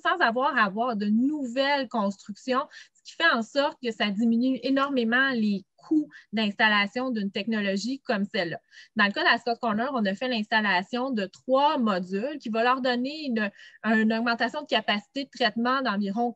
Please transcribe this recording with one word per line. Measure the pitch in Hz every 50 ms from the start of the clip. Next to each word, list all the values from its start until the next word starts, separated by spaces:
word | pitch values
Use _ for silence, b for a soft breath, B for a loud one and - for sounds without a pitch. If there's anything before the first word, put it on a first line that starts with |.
| -
sans | 339 359 349
avoir | 330 240 220 247 262 302 285
à | 247 214
avoir | 196 185 214 233 254 233
de | 202 208
nouvelles | 208 214 226 247 277 302 302 277 240 233 262 269 277 285 277 269 226
constructions, | - 233 202 202 202 - - - 202 - - 262 247 262 302 294 B B B B B
ce | _ -
qui | - -
fait | - 320 339
en | 294 233 220
sorte | - - 285 285 302 302 - -
que | 233
ça | 220 - 214
diminue | 208 196 190 240 233 233 226 247 262 262 247 -
énormément | 269 269 269 269 285 285 254 233 220 233 254 269 269 262
les | 233 220 214 202 190 - _ _
coûts | _ - - 320 302 302 - B B B B -
d'installation | 214 220 202 202 - 233 214 214 208 202 202 - 247 254 262
d'une | 247 220 196 202 -
technologie | 214 196 220 226 214 202 196 196 196 190 233 269 269 _
comme | - 233 202 202 202 -
celle-là. | 208 175 170 - - B B B B B B B
Dans | 214 202
le | 202 202
cas | 311 320
d'Ascot | 330 247 240 - 240 233 -
Corner, | - 233 202 214 240 277 277
on | 247 214
a | 190 196
fait | - 262 254
l'installation | 247 226 214 - - 220 214 202 185 180 190 - - 240 254 277
de | 269 214 190
trois | 185 - - _ - 254 262 285 294 311 294
modules | 240 214 196 180 185 180 190 196 220 285 311 285
qui | - 240
va | 214 220 233
leur | 247 254 262
donner | 247 262 247 240 247 269 294 311 311
une, | 277 233 220 214 202 B B B B B B B
une | 214 220 220 220 220 226
augmentation | 226 233 240 233 226 247 233 - 302 302
de |
capacité | - 277 220 214 - 208 208 - _ - 269 285
de | -
traitement | - - 254 226 220 233 233 247 254 269 269
d'environ | 240 202 196 208 196 196 233 240 240 226